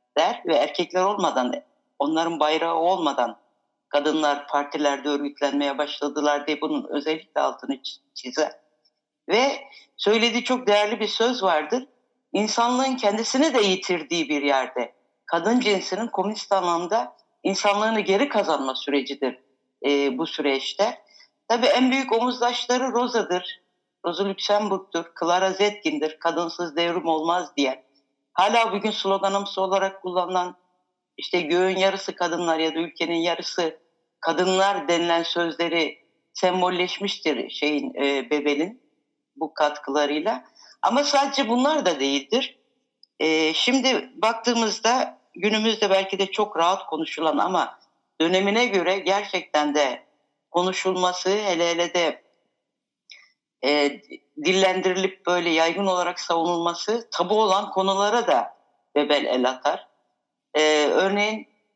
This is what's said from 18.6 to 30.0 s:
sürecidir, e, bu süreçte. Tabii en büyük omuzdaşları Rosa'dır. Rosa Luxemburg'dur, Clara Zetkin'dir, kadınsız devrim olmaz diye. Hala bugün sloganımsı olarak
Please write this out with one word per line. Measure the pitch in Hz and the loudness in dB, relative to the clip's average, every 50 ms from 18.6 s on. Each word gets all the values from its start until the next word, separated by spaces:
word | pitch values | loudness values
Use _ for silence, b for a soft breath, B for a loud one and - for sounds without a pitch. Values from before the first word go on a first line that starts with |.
| 135 131 131 | -2 -4 -6
sürecidir, | - - - 135 143 127 131 143 - 139 127 123 - _ _ _ _ _ _ _ - - | -6 -4 -2 -2 -2 -2 -4 -6 -4 -4 -4 -4 -6 _ _ _ _ _ _ _ -6 -2
e, | 139 143 143 139 139 127 131 | 0 2 2 2 0 -2 -2
bu | 165 | -4
süreçte. | 165 - - 147 143 139 135 135 - - - 196 226 - - - b b b b b b _ _ - | -6 -4 -4 -2 -2 -2 -2 -4 -4 -2 0 0 0 -2 -4 -12 b b b b b b _ _ -2
Tabii | 226 240 220 | 0 2 4
en | 202 202 240 254 254 | 4 4 4 4 2
büyük | 254 269 254 - 214 | 2 0 0 0 0
omuzdaşları | 226 233 254 240 - 240 240 247 240 - - 247 254 262 262 208 | 0 0 0 -2 0 -2 -2 -2 -2 -2 -2 0 0 0 0 0
Rosa'dır. | 240 247 240 - 226 190 - 175 180 - - - - _ _ _ _ _ _ _ _ - | 0 0 0 0 -2 -2 0 -2 -4 -4 -6 -14 -16 _ _ _ _ _ _ _ _ -8
Rosa | 170 170 156 196 | -6 -4 -2 -2
Luxemburg'dur, | 196 196 - - - 208 208 208 208 196 185 190 - - 170 165 - - - | -4 -4 -4 -2 0 0 2 2 0 -2 -4 -4 -4 -6 -6 -6 -6 -8 -4
Clara | 165 165 175 180 185 190 180 | 0 0 2 2 2 0 2
Zetkin'dir, | 185 202 208 208 - - 160 147 147 151 151 151 - | 2 0 0 0 -2 -4 -4 -2 -2 -2 -4 -4 -2
kadınsız | - 165 165 156 175 165 165 - 175 165 143 | -2 -2 0 0 -2 -4 -4 -6 -8 -6 -2
devrim | 156 170 170 170 180 156 | -2 -2 0 0 -2 -2
olmaz | 170 160 156 156 165 170 180 180 - - | 0 0 0 0 0 0 -2 -2 -4 -4
diye. | - 143 131 131 - - _ _ _ _ _ _ _ _ _ - | -2 -2 -2 -2 -6 -10 _ _ _ _ _ _ _ _ _ 0
Hala | - 185 214 226 233 226 220 185 | 2 2 4 4 2 2 2 0
bugün | 202 202 220 | -2 -2 -4
sloganımsı | 208 - - 196 196 196 196 196 196 196 202 190 - - | -4 -2 -2 0 0 0 0 0 0 0 -2 -4 -4 -2
olarak | 190 190 190 196 190 190 190 - | -2 0 2 2 0 0 -4 -6